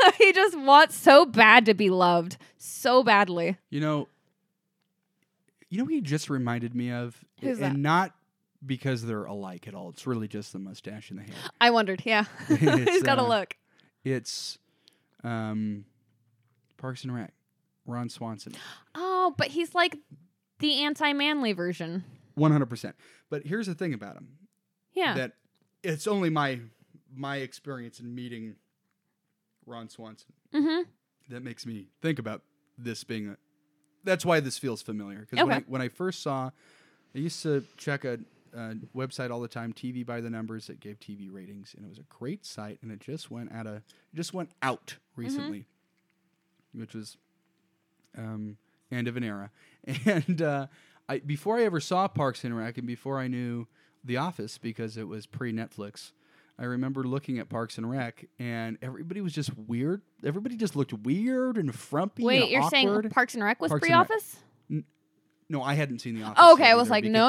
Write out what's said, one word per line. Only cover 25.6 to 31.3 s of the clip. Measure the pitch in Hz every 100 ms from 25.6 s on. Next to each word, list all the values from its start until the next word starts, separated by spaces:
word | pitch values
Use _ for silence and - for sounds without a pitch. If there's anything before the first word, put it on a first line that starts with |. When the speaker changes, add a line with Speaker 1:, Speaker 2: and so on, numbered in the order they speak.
| _ _
Speaker 2:
it's | 180 151 214
only | 202 170
my, | 156 139 123 113 _ _ - _ 135
my | 139 139
experience | 131 - 143 131 117 -
in | 120 123
meeting | 123 117 110 104 _ _ _ _ _ _ _ _ _ _ -
Ron | 117 113
Swanson | - 113 107 _ _ _
Speaker 1:
Mm-hmm. | 294 311 330 339 _ _ _
Speaker 2:
that | -